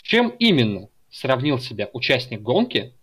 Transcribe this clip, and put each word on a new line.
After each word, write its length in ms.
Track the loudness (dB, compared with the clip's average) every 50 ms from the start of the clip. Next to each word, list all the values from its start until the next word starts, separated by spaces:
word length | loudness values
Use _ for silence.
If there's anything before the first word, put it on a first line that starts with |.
| -4
чем 260 | 0 2 2 2 0
именно 600 | 0 2 4 4 4 4 4 2 0 -4 -8 -14 _ _ _ _
сравнил 480 | -12 -6 -2 0 0 0 0 0 -2
себя 320 | -2 -4 -6 -6 -6 -8 -6 -6
участник 480 | -4 0 0 0 0 0 -4 -10 -6
гонки 520 | -2 0 2 2 2 0 0 -4 -4 -6 -12 _